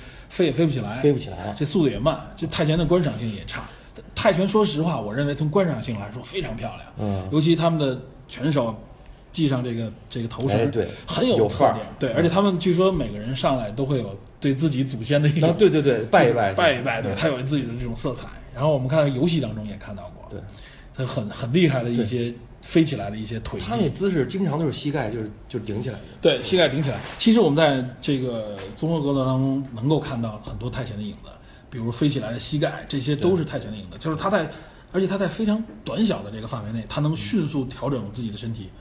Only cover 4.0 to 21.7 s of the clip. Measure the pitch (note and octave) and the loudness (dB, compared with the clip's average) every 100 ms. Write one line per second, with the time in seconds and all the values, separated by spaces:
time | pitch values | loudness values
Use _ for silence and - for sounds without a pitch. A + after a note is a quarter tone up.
4 | - - A3+ F3 G3 G#3+ G#3 D3 E3 C3+ | -12 0 2 4 4 4 4 2 0 -2
5 | G2+ A#2+ C#3+ C#3 D3+ G3+ F3 A#2+ A2+ G#2 | -4 -2 -2 0 0 2 2 0 -4 -6
6 | G#2 A#2 - G3 C3 A2 A2+ G#2 - - | -8 -10 -8 -6 -6 -6 -8 -10 -14 -6
7 | G#2 G2 F#2 D3+ D#3+ E3 E3 D#3+ C#3 B2 | -2 -2 0 2 4 4 2 2 0 -2
8 | - - - - C#3+ C#3+ A#2 G#2+ - - | -8 -20 -14 -4 0 2 0 -4 -12 -20
9 | - - - - D3 B2+ B2 A2+ A2+ - | -20 -20 -10 0 0 0 -2 -4 -6 -10
10 | - B2 A2+ - C3+ G#2 A2 A2+ E2+ - | -10 -6 -6 -4 0 2 2 0 -2 -6
11 | - - B3+ E3 G#2 - B2+ - - - | -6 0 2 4 2 4 4 2 -6 -4
12 | C3 B2+ E3 F3+ G3+ F3 F#3 E3+ F#3+ F3 | 0 2 2 4 2 2 2 4 4 2
13 | A2+ G#2 A2 C3 E3 C3 G#2 A2+ C3+ C3+ | -2 -6 -6 -2 0 0 -2 -4 -2 -2
14 | G2+ G2 - - C#3+ C3 D#3+ B2+ C3 A2+ | -2 -8 -16 -4 -2 2 0 0 -2 -4
15 | A2+ C#3+ D3+ D#3 D#3+ E3+ G3 D3+ C3+ A#2 | 0 4 4 4 2 6 6 6 4 2
16 | A2 F#3 B2+ A#2 G2+ G2 E3+ B2+ - A2+ | 4 6 6 4 2 4 2 2 -2 -2
17 | G#2+ F#2+ D#3+ B2+ C3 D3 A#2+ A#2 B2 A#2 | -2 0 0 0 0 -2 -2 -4 -6 -4
18 | C#3+ A#2+ - - - B2 D3+ C#3+ C3 D#3+ | -4 -6 -10 -14 -14 -2 2 2 2 2
19 | C#3+ B2+ E3+ E3 A#2 G#2+ G#2+ F#2+ - G2+ | 2 2 2 2 0 -4 -8 -10 -12 -12
20 | F2+ - - G2+ - - - - - - | -12 -16 -14 -14 -14 -18 -20 -20 -14 -8
21 | B2+ C3 G#2 - A#2 E3 E3 | -6 -4 -6 -6 0 4 4